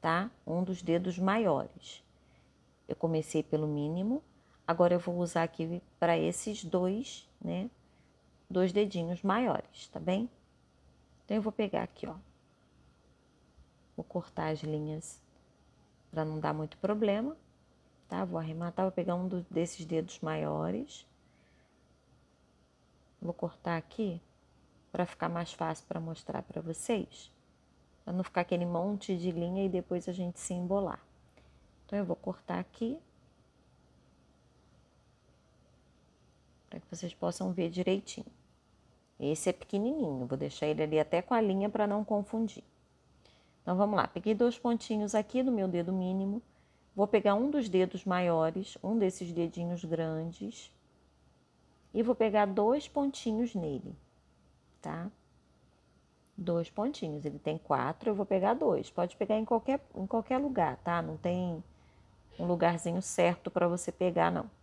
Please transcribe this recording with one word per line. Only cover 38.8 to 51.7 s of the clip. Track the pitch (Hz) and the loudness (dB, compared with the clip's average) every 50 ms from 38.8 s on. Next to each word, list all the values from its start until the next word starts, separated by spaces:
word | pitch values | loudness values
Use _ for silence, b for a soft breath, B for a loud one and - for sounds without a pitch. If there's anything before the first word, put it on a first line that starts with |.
| _ _ _ _ _ _ _ _ | _ _ _ _ _ _ _ _
Esse | - 139 156 156 - 185 | -2 -2 -2 0 0 -2
é | 180 | -2
pequenininho, | - - - - 196 202 240 285 320 269 165 139 131 127 120 | -2 -6 -4 -2 0 0 0 0 0 -2 -2 -2 -4 -4 -4
vou | 131 135 | -4 -4
deixar | 143 143 - - - 151 | -4 -4 -4 -2 0 0
ele | 151 151 156 | 2 2 0
ali | 151 156 156 | 2 4 2
até | 151 - - 170 | 2 4 2 0
com | 190 - 247 | 0 2 2
a | 233 | 2
linha | 220 208 190 196 196 214 | 4 4 2 2 0 0
pra | 202 214 208 208 | 2 2 2 2
não | 202 208 214 | 2 0 0
confundir. | - 220 208 202 - - 220 226 214 - - - _ _ _ _ _ _ _ _ _ _ _ b b b b b b b b | 0 0 -2 0 -2 -2 -2 -2 -2 -4 -8 -18 _ _ _ _ _ _ _ _ _ _ _ b b b b b b b b
Então, | _ - 180 | _ -2 2
vamos | 180 202 202 214 | 4 4 4 4
lá. | 185 127 - | 2 2 2
Peguei | - 180 170 214 220 | 0 -4 0 0 4
dois | 202 240 240 240 - | 4 4 4 2 2
pontinhos | - 240 233 226 - - 226 214 208 208 208 | 0 0 0 0 0 -2 -2 0 0 2 2
aqui | 220 208 - - 254 | 0 0 2 0 0
do | 262 262 | 2 2
meu | 247 214 190 185 | 2 2 2 2
dedo | 175 175 170 170 | 2 0 0 0
mínimo. | 185 190 185 180 185 190 190 196 202 226 - b b b b b b b b b _ | 0 0 0 0 0 0 0 -2 -2 -4 -6 b b b b b b b b b _
Vou | - 196 202 | 0 0 4
pegar | - 214 196 208 202 | 4 4 6 6 4
um | 208 240 285 | 4 2 2
dos | 294 294 247 214 | 2 0 0 2
dedos | 175 190 185 180 - 190 - | 4 4 4 4 2 -4 -2
maiores, | 196 180 180 180 175 170 160 160 160 165 190 190 - - - - | 0 0 2 2 4 4 4 4 2 2 -2 -6 -8 -10 -10 -4
um | 185 220 233 | -2 0 2
desses | 202 185 185 - 185 170 | 2 2 0 0 -8 -6
dedinhos | 170 165 170 170 165 - 170 170 175 170 175 | -2 -2 -2 -2 -2 -4 -4 -4 -4 -4 -4
grandes, | 165 165 165 165 160 160 160 160 165 165 - 202 208 233 - - - _ _ _ _ _ _ _ _ _ _ _ _ _ _ _ _ _ _ _ _ | -4 -2 0 0 -2 -2 -2 -4 -6 -8 -8 -10 -10 -10 -12 -18 -20 _ _ _ _ _ _ _ _ _ _ _ _ _ _ _ _ _ _ _ _